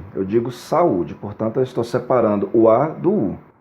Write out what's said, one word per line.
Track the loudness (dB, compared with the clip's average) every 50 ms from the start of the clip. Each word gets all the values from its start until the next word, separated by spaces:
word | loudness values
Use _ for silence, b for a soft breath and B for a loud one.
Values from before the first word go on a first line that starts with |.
| -12 -12 -8
eu | -6 -6
digo | 0 0 0 0 -2
saúde. | -6 -10 -8 -2 0 2 2 2 2 0 -2 -4 -6
Portanto, | -10 -12 -12 -8 -6 -6 -4 -2 -2
eu | -2
estou | -2 -2 -4 -4
separando | -2 -2 -4 -2 0 0 2 2 2 2 0 -2 0 2
o | 4 6 6
A | 6 6 4 0
do | -2 -2 0 0
U. | 2 2 0 -2 -4 -6 -12 -18 _ _